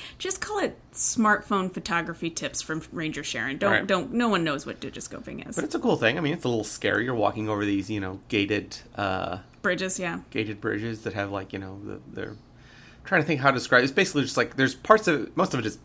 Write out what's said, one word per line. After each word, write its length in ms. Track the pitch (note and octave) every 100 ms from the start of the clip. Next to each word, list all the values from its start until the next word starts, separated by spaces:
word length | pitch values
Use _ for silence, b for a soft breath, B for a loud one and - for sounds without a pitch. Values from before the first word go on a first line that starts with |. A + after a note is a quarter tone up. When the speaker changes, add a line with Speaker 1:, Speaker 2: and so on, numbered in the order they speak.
| B B
Speaker 1:
"Just 200 | F#4 -
call 200 | - G#4
it 180 | D#4+ - -
smartphone 800 | - - - G#3+ G#3 - G3+ F#3
photography 560 | F#3 - E3+ F3+ E3 E3
tips 320 | E3 C#3+ -
from 180 | - D#3+ D#3
Ranger 320 | E3+ D#3 C#3+
Sharon. 340 | C#3+ B2 A#2+ C#3+
Don't, 140 | G3+
Speaker 2:
Right. 120 | G#2+
Speaker 1:
don't. 280 | F#3+ F#3+ -
No 160 | A#3 A#3+
one 160 | F#3+
knows 220 | D#3+ C#3+ -
what 120 | -
digiscoping 680 | C3+ - - - - - -
is." 80 | -
Speaker 2:
But 80 |
it's 100 | -
a 60 | -
cool 160 | A#3+ -
thing. 200 | A2+ D3+
I 40 |
mean, 120 | D3
it's 100 | E3+
a 40 | B2+
little 140 | A#2
scary. 420 | G2+ - G#2 G2+
You're 120 | A#2+ A#2+
walking 320 | G2+ A2 G#2+
over 160 | G#2
these, 260 | G#2 G2 G2
you 80 | G#2+
know, 220 | G2 F#2+ -
gated, 480 | G#2+ G2+ G#2 F#2 - -
uh, 440 | - G2 F#2 E2+ F#2+ - -
Speaker 1:
Bridges, 360 | G3 F3+ F#3 F#3
yeah. 220 | F3 F3+ -
Speaker 2:
gated 300 | A#2 G#2+ G#2+
bridges 420 | A2+ G#2 A2+ A2
that 120 | A2
have, 180 | G2+ G2+
like, 200 | G2 F#2+
you 60 | G2
know, 220 | F#2+ G2
the, 160 | G2+ G2 F#2
they're 240 | G2+ G2+ G#2+ - - B B B B -
trying 120 | F3+
to 40 | D3+
think 140 | D3
how 100 | C#3
to 40 | B2+
describe 220 | - B2+
it. 40 | C3+
It's 60 |
basically 300 | E3 F#3 D3
just, 140 | B2+ -
like, 180 | A#2+
there's 180 | - C3
parts 360 | - - G#3+ G#3+
of 120 | C#3+
it, 140 | G#2 -
most 160 | F3+
of 60 | C3
it 80 | G#2+
is 140 | -